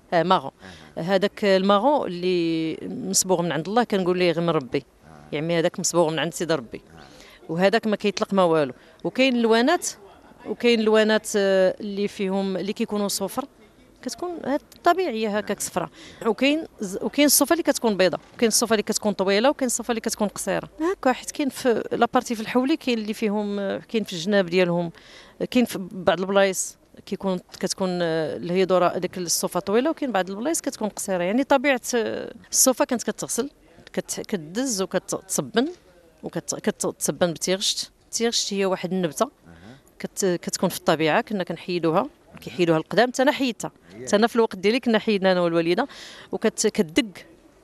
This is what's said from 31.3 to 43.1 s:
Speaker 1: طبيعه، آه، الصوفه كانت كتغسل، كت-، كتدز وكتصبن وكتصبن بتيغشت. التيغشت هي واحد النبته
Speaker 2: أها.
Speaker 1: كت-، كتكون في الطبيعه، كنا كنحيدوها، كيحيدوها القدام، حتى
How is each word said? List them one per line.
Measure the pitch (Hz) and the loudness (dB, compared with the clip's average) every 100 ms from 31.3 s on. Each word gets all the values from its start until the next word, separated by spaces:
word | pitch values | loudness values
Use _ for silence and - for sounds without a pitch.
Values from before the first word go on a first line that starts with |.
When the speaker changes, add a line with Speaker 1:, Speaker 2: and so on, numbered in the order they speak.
| 240 | 0
Speaker 1:
طبيعه، | 277 277 285 254 - 240 | 4 2 4 0 0 -2
آه، | 220 - - - - | -2 -4 -8 -14 -4
الصوفه | - 262 240 294 | 2 4 4 0
كانت | 254 | 0
كتغسل، | - - 156 - 277 _ - - - | -4 -6 -6 -4 -6 _ -20 -20 -8
كت-، | - - - | -8 -6 -8
كتدز | - 196 151 196 269 196 | -6 -6 -4 -4 -2 -2
وكتصبن | 185 185 - - - - 131 226 302 359 _ _ _ _ | -2 -4 -4 -8 -4 -4 -2 0 0 -4 _ _ _ _
وكتصبن | 165 170 - - - - 185 - - 147 175 | -10 -8 -8 -4 -4 -2 -4 -4 -4 0 -2
بتيغشت. | 156 - 190 214 - - _ - | -2 -2 -2 -2 -4 -8 _ -10
التيغشت | - 233 - - | -4 -2 -2 -4
هي | 196 190 | -2 0
واحد | 185 180 | -2 -2
النبته | 185 170 139 | -2 -2 0
Speaker 2:
أها. | 226 _ - 82 98 135 _ - | -2 _ -20 -20 -20 -20 _ -14
Speaker 1:
كت-، | - - 190 170 | -12 -2 0 0
كتكون | - - 190 | -4 -2 -2
في | - | -2
الطبيعه، | - 151 156 180 | 0 2 4 2
كنا | - 208 | 0 -4
كنحيدوها، | 175 170 - 175 160 170 277 _ _ - | -4 -6 -4 0 2 2 0 _ _ -18
كيحيدوها | - - 170 160 | -10 0 2 2
القدام، | - 170 | 2 2
حتى | 247 | 2